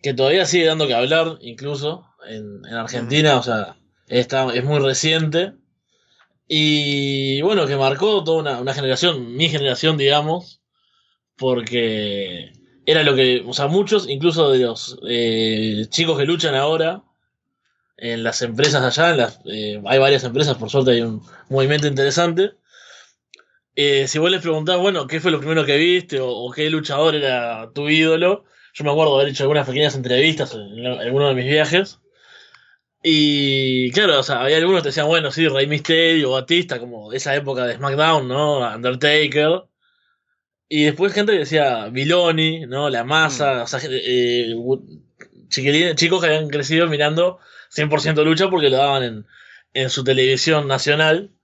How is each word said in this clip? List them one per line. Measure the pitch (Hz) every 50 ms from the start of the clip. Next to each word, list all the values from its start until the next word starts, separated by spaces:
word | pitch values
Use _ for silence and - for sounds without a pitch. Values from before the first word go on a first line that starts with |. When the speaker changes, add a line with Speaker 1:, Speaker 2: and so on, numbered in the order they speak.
Speaker 1:
que | - 139 135
todavía | 120 135 135 156 190 180
sigue | - 175 180 165
dando | 160 160 160 151
que | 135 123
hablar, | 117 127 135 156 165 165 165 156 -
incluso, | - 120 117 113 135 143 147 135 143 151 170 180 175 _ _ _ -
en, | - 110 110 107 104 101 98 -
en | - 113
Argentina, | 117 113 117 123 120 117 117 139 151 156 151
Speaker 2:
Ujú. | 139 123
Speaker 1:
o | 123
sea, | 123 113 107 98 - - _ _ _ _ _ _
está, | _ - 123 123 - 135 135 131 127 117
es | 127 123
muy | 143 151 147
reciente, | 135 135 131 - - 156 160 160 160 156 147 170 180 202 - _ _ _ _ _ _ _ _ _ _ _ _ _ _ _ _ _ _
y | _ 160 156 151 151 151 147 147 143 143 143 139 139 139 135 135 135 135 139
bueno, | 151 190 214 190 156
que | 135 143
marcó | 139 135 135 139 139 190 214 214 196 160
toda | 160 160 160
una, | 151 147 131 120
una | 123 135 135
generación, | 139 139 131 127 - 175 180 160 135 120 117 120
mi | 131 165 160
generación, | 139 151 139 135 123 - - 160 156
digamos, | 147 139 139 143 147 151 156 165 180 175 - - _ _ _ _ _ _ _ _ _ _ _ _ _ _ _ _
porque | - 131 131 127 120 113 104 117 120 117 113 110 107 107 104 101 101 98 92 90 87 - - - _ _ _ _ _ _
era | - 160 160 151
lo | 147 135
que, | 127 131 127 123 123 95
o | 117 123
sea, | 135 143
muchos, | 143 165 196 202 196 214 202 185
incluso | - 139 135 151 175 156 165 156 143
de | 135 127
los, | 127 117 113 - - - 120 - - 104
eh, | 120 117 117 113 113 113 113 110 110 107 110 110 107 104 110 -
chicos | - - 170 165 160
que | 139 139
luchan | 147 170 160 147 156 139
ahora | 131 139 151 160 160 160 165 180 202 _ _ _ _ _ _ _ _ _ _ _ _ _ _ _ _ _ _ _
en | - - 117 117 113 113
las | 117 117 - 127
empresas | 117 113 113 147 151 143 135 127
allá, | 127 117 147 165 170
en | 165
las, | 135 117 117 - _ _ -
eh, | 101 107 107 104 104 104 101
hay | 98 127 135
varias | 135 139 143 131 127
empresas, | 123 117 139 151 143 127
por | - 117 -
suerte | - 139 131 131
hay | 120 117
un | 117 113 110 107 - - - - - _
movimiento | 131 135 135 135 147 151 147
interesante. | 147 139 131 139 139 135 165 170 170 165 175 190 214 - _ _ _ _ - - - - - - _ _ _ _ _ - _ _ _ _ _ _ _ _
Eh, | - 143 143 139 139 135
si | 131 - 156
vos | 160 180
les | 190 180
preguntás, | 165 170 156 156 156 165 185 180
bueno, | 180 202 190 170 135
¿qué | 131 156 160
fue | 160 180
lo | 160 147
primero | 139 151 160 160 147
que | 139 143
viste | 147 160 175 180 180 175 - 147 135
o, | 131 127
o | 123 107 120 123
qué | 123 151 151 156
luchador | 160 156 151 147 143 143 156 160 151
era | 151 143 135 127 123 120 117 117 110 113 117 _
tu | 143 147 147
ídolo? | 156 160 160 160 160 165 175 180 202 202 _ _ _ _ _ _ _
Yo | - 147
me | 147
acuerdo | 143 156 160 151 139
haber | 135 139 143
hecho | 135 135 139
algunas | 135 151 147 135
pequeñas | 135 127 139 151 147 143
entrevistas | 135 123 123 123 127 151 160 156 - 135 - 123
en, | 110 101 101 104 113
en | 120
alguno | 127 127 - 107 120 127 139 143
de | 139 131
mis | 127 123
viajes. | 135 147 151 151 135 160 180 196 - - _ _ _ _ _ _ _ - - - _ - _ _ _ _ _ _ _ _ _ -
Y | 165 156 151 151 147 147 143 143 139 135 135 131 131 127 127 127 123
claro, | 127 190 214 185 151 135
o | 131
sea, | - 139 120
había | 127 135 151
algunos | 160 165 180 190 175
que | 151 143
decían, | 131 156 147
bueno, | 151 165 165 156 139
sí, | 131 156 165
Rey | 156 135 135 139
Mysterio, | 143 151 143 147 - 160 160 165 165 165 160 143 127
Batista, | 131 131 131 - 170 175 180 175 135 120
como | 117 123 120 110 104 107 120
esa | 131 - 143 139
época | 147 143 135 135 123 123
de | 120 117
SmackDown, | - 139 139 139 143 151 165 160 151 131
¿no? | 123 127 139 151 147 147 135 123 117 107
Undertaker. | 113 120 127 127 127 147 147 147 151 151 139 - 151 151 156 170 185 - _ _ _ _ _ _ _ _ _ _ _ _ _ _ _ _ _ _ _ _ _
Y | 156 151 151
después | 151 143 160 190 202 196
gente | 208 208 214 208
que | 175
decía | 147 135 160 156 147 135 120 113 104 107
Viloni, | 120 131 139 151 170 180 175 170 160 156 160 160 160 165 156
¿no? | 120 127 139 147 147
La | 131 120 117
Masa, | 127 151 160 160 151 135 127 147 139 131 123
Speaker 2:
Mm. |
Speaker 1:
o | 117
sea, | - - 127 135
eh, | 147 131 127 87 123 123 123 120 120 120 120 120 113 113
gu-, | 117 117 123 135 127 - - 78 76 _ _ _ _ - _ _ - - _
chiquilines, | - 139 131 143 143 156 175 180 160
chicos | - 165 165 175 180
que | 170
habían | 160 151 156 156 147
crecido | 139 147 139 131 160 160 170
mirando | 165 151 143 147 151 156 165 175 180 180 - _ - - - - _
cien | - - 151 151
por | 151 147
ciento | 147 160 156 151 151
Lucha | 160 165 160 190 196
porque | 185 175 151 139
lo | 131
daban | 131 139 143 139 135 127
en, | 120 110 107 107 _ - - - - - - _ _ _
en | 135 131 127
su | - 143 131
televisión | 131 131 131 127 131 135 127 - 160 160 151 147
nacional. | 135 135 131 - 147 147 151 156 156 160 175 202 202 _ _